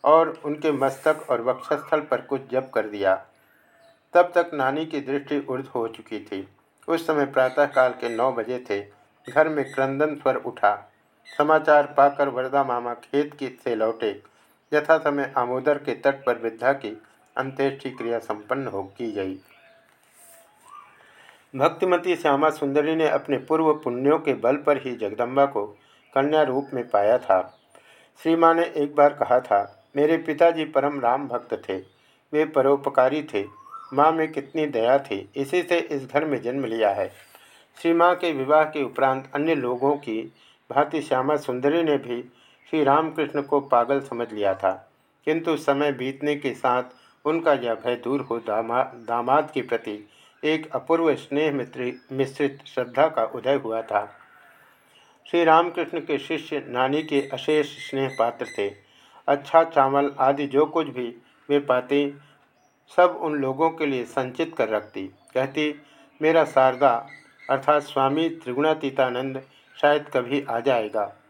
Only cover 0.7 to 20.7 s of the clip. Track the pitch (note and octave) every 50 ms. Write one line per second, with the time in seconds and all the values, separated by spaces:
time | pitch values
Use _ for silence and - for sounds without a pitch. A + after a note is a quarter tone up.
0.7 | D3 C#3 C#3 C3+ - - - D#3 D#3 D3+ - - C3 A#2 A#2 B2+ B2 - - -
1.7 | D3+ D3 C#3+ - D#3+ D3+ D3 - C3 A#2 - - C#3 C3 C3 - B2 C3 C3 -
2.7 | - A#2 G#2+ G#2+ G#2 G2+ G2 F#2+ F#2+ F#2+ - _ _ _ _ _ _ _ _ _
3.7 | _ _ _ - _ _ _ _ - F3 F3 F3 - F3 E3+ E3+ D#3+ C#3+ C3 C3
4.7 | C#3 D3+ D#3+ D#3+ - C#3+ C#3 C3 C3+ C#3+ C#3+ C#3 D3 C#3+ C3+ - B2+ B2+ C#3 C3+
5.7 | - B2+ A2+ A2+ A2+ - A2 - A2 G#2 G2 - G#2 F#2+ G2 - _ _ _ _
6.7 | _ _ _ - E3 D#3+ E3 - D#3 D3 C#3 C#3 C#3 C#3 B2+ B2+ B2+ D3 D3 C#3
7.7 | - C3+ B2+ B2+ A#2+ - - A#2+ A#2 A2+ B2 C3 B2 A#2 A2 A#2 B2+ B2 B2+ -
8.7 | G#2 G2+ G2+ - - _ _ _ _ _ _ - - D3 D#3 D#3+ D#3 D3 C3+ -
9.7 | - - C3+ C3+ C3+ C#3 D#3 D#3 D3 - - C3+ B2+ B2 - B2+ A#2+ - - G2+
10.7 | G#2 G2 - _ _ _ _ _ _ _ _ - - - D#3+ D3+ D#3 D#3 D3+ D#3
11.7 | D3+ D3 C#3+ C#3+ - - C#3 C#3+ C#3+ - C#3+ C#3+ B2 B2 C3 C3 C3+ C#3+ C3+ B2+
12.7 | B2 A#2+ A#2+ A#2+ A#2+ - - _ - C#3+ D3 D3 D3 - C3+ B2+ B2 - _ B2+
13.7 | A#2+ G#2+ A2 A2+ A#2 - A#2+ G#2+ G2 G2+ _ _ _ _ _ _ _ _ _ _
14.7 | D3+ D3+ D3+ D3+ D#3+ D#3 D#3 D3+ C#3+ C#3+ C#3 C#3 C#3 C3 B2 B2 B2+ C3 B2+ D3
15.7 | D3 C#3+ C#3+ C3 A#2 - - C#3 C3+ C#3 - B2+ A#2+ A2+ A2+ A2+ A2+ A2+ A#2 C3
16.7 | C#3+ C#3 - G#2 A2 A2 _ _ _ _ _ _ _ B2+ C3 C3+ C3+ C3+ C#3 C#3
17.7 | C3+ C3+ - C3+ B2 - A#2+ A2+ A#2 A2+ A2+ - G#2+ G#2 G#2 - B2+ C#3 C3+ A#2
18.7 | G2 G2 G2 F#2+ - - A#2+ A2+ G2+ G2+ F#2+ F#2+ F#2 F#2 _ _ - _ _ _
19.7 | _ _ _ _ _ _ _ _ _ _ - - - - _ _ _ _ _ -